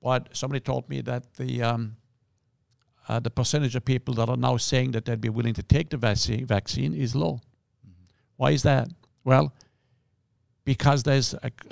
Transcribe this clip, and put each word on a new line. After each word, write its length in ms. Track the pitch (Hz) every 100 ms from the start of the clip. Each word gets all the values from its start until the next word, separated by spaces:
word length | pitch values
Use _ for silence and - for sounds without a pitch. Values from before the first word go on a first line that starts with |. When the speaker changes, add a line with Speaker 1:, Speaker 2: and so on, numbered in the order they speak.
Speaker 1:
But 280 | 123 127 - -
somebody 240 | 135 139
told 280 | - 127 120
me 120 | 139
that 340 | 123 123 -
the, 300 | - 127 120
um, 320 | 117 117 110 110 _ _ _ _ _ _ _ _ _ _ -
uh, 100 | 113
the 120 | 117
percentage 440 | 127 120 151 135
of 100 | 123
people 300 | - 127 -
that 140 | 113 117
are 80 | 123
now 200 | 127 120
saying 360 | - 127 131
that 120 | 113
they'd 160 | 120 113
be 100 | 113
willing 240 | 113 117
to 80 | 110
take 260 | - 143 165
the 60 | 139
vaccine, 500 | 113 101 - 110 123
vaccine 480 | 101 - - 139
is 220 | 156 123 131
low. 240 | 165 123 - _ _ _
Speaker 2:
Mm-hmm. 200 | - - _ _ _ -
Speaker 1:
Why 160 | 135
is 100 | 147
that? 260 | 151 135 - - _ _
Well, 280 | 131 131 147 - _ _ _ _ _ _ _ _ _ _
because 380 | - 131 139 139
there's 320 | 131 135 120
a 160 | - 131 - -